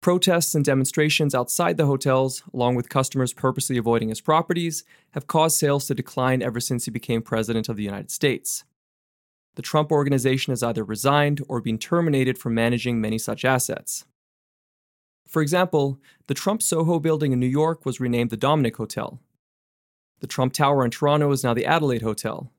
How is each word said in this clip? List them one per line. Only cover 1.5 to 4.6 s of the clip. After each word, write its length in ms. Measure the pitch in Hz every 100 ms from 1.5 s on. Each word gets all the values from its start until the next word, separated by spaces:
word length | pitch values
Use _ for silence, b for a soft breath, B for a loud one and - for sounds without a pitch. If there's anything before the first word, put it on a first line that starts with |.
| - 175 165
the 100 | 147
hotels, 560 | 135 139 131 131 123 -
along 240 | 127 120 123
with 120 | 120
customers 440 | 139 131 135 123
purposely 440 | - 131 127 - 127
avoiding 340 | 113 117 110
his 100 | 110
properties, 640 | - 156 170 170